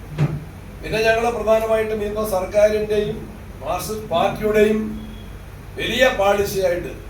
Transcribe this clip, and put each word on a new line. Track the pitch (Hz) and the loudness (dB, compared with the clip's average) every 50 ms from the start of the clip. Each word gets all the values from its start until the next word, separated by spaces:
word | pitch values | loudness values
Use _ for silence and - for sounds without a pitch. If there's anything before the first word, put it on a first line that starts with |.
| - - 147 156 151 - - - - - - - - - - - - | -14 -12 -2 0 0 0 0 -4 -8 -10 -14 -16 -16 -16 -14 -12 -6
പിന്നെ | 160 202 220 220 | -4 -2 2 2
ഞങ്ങള് | 226 226 220 226 220 | 4 2 4 2 0
പ്രധാനമായിട്ടും | - - 190 214 220 220 220 220 220 220 220 220 214 214 208 | -2 0 2 2 2 4 4 2 2 2 2 0 -2 -2 -4
ഇപ്പൊ | 208 208 214 208 196 | -4 -2 -2 -2 0
സർക്കാരിന്റെയും | 190 185 185 185 208 208 208 214 214 214 214 208 214 208 208 - - - - - - - - - - - | 0 0 -2 0 4 4 4 6 4 2 0 0 0 0 0 0 -4 -6 -8 -12 -12 -14 -14 -14 -14 -12
മാർക്സിസ്റ്റ് | - 151 175 180 - 220 214 214 214 - | -6 -6 -4 -4 -4 -6 -6 -8 -6 -2
പാർട്ടിയുടെയും | 165 170 185 202 - - 214 214 214 214 208 220 214 214 214 - - - - - - - - - - - - - - - - - - | 0 2 2 2 0 0 0 2 4 6 6 6 4 2 0 -4 -6 -8 -10 -10 -12 -14 -14 -14 -14 -14 -16 -16 -16 -16 -16 -14 -8
വലിയ | - - - 220 254 262 - - 196 | -6 -4 -2 4 6 6 6 6 4
പാളിച്ചയായിട്ട് | 196 202 202 208 196 - - 190 190 175 175 180 170 - - - - - | 4 4 4 4 2 0 0 0 0 2 0 0 -2 -6 -10 -12 -12 -14